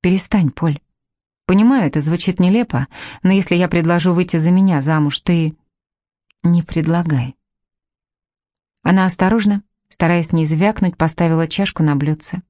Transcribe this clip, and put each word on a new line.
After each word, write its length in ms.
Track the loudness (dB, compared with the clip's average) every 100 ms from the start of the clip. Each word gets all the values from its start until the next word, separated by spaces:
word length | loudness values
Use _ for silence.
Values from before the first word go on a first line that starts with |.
Перестань, 500 | 0 -2 0 0 0
Поль. 280 | 0 -4 -4 _ _ _ _ _ _ 0
«Понимаю, 420 | 2 4 4 0
это 140 | -2
звучит 380 | -2 -2 -4 0
нелепо, 480 | 2 2 0 -4 -6 -12 -20 -4
но 80 | 0
если 240 | 0 0 0
я 140 | 2
предложу 440 | 0 0 0 2
выйти 220 | 0 0 0
за 160 | 2
меня 300 | 2 2 2
замуж, 400 | 0 0 0 -2
ты...» 360 | -2 0 0 -6 _ _ _ _ _ _ _ _
«Не 180 | 0 0
предлагай». 760 | 0 -4 0 -2 0 -2 -4 -10 _ _ _ _ _ _ _ _ _ _ _ _ _ _
Она 220 | 0 2 2
осторожно, 580 | 0 0 2 0 -2 _ _ _
стараясь 460 | -2 0 0 0
не 120 | -2 0
звякнуть, 520 | 0 0 0 -4 0
поставила 500 | -4 0 0 0 -2
чашку 360 | -4 -6 0
на 120 | 0 0
блюдце. 460 | -2 -4 -8 -12